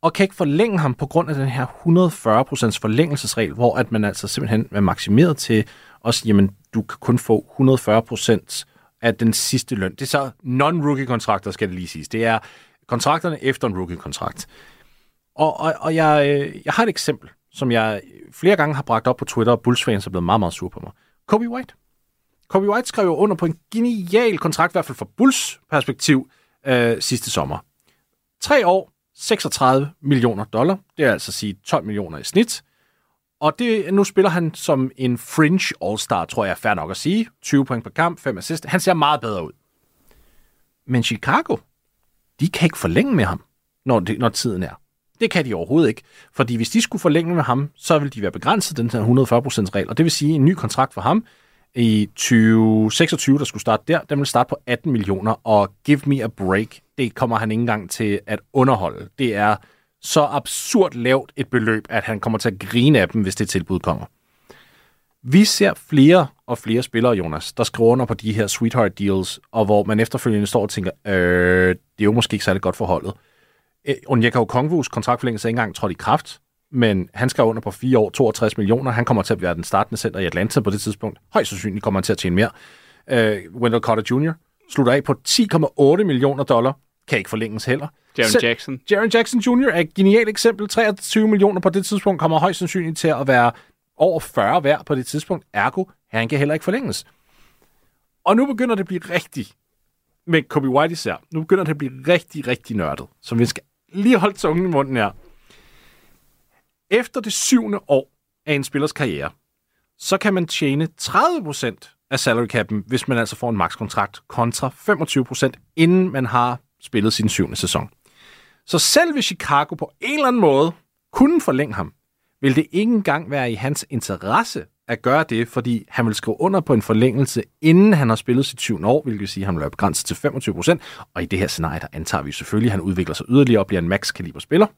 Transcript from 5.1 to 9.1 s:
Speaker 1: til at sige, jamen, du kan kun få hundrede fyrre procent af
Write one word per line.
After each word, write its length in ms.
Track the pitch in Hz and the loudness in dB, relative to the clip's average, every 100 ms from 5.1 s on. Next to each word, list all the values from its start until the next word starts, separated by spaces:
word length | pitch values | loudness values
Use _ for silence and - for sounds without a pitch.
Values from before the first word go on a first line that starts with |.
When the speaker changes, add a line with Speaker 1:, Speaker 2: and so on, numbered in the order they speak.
| 104 175 151 | 4 4 2
Speaker 1:
til 280 | - 110 104 - - _ 113 | 0 0 0 -8 -20 _ -4
at 80 | |
sige, 140 | 117 113 | -2 2
jamen, 220 | 101 98 98 _ | 4 4 0 _
du 80 | 113 | -6
kan 140 | 107 - | -6 -10
kun 180 | - 123 | -2 -2
få 280 | - 110 - - | 2 -2 -2 0
hundrede 220 | 135 131 | 2 2
fyrre 240 | - 107 | 4 2
procent 640 | 113 110 - 110 - - - _ _ _ | 2 -6 0 0 -2 -14 -14 _ _ _
af 120 | 117 | -2